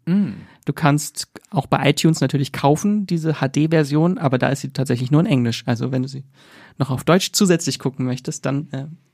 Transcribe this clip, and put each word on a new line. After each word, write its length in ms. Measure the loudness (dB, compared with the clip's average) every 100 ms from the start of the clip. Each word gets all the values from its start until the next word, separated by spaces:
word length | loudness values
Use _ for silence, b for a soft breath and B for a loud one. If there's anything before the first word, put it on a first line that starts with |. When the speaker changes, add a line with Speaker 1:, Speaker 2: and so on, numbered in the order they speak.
Speaker 1:
Mm. 260 | -2 0 0 -6 B B -6
Speaker 2:
Du 80 |
kannst 540 | 0 2 2 0 -10 -14 -14 _
auch 160 | -4 0
bei 220 | 0 2
iTunes 320 | 2 2 2
natürlich 320 | 0 0 -2
kaufen, 540 | 0 2 2 2 0 0
diese 340 | -2 -2 -2
H-D-Version, 800 | 0 0 2 2 2 2 2 2
aber 180 | 0 0
da 120 | 0
ist 120 | -2
sie 100 | -6
tatsächlich 400 | -4 -2 -2 2
nur 100 | 2
in 60 | 4
Englisch. 360 | 2 0 -2 -4
Also 240 | -2 -2
wenn 120 | -4
du 60 | -4
sie 160 | -8 -16 B B B B -6
noch 140 | -4
auf 140 | -2
Deutsch 280 | 2 2 2
zusätzlich 460 | 0 2 2 0 -4
gucken 260 | -4 -4
möchtest, 400 | -4 -4 -8 -8
dann, 240 | -4 -4 -6
äh, 140 | -10 -12 -16 _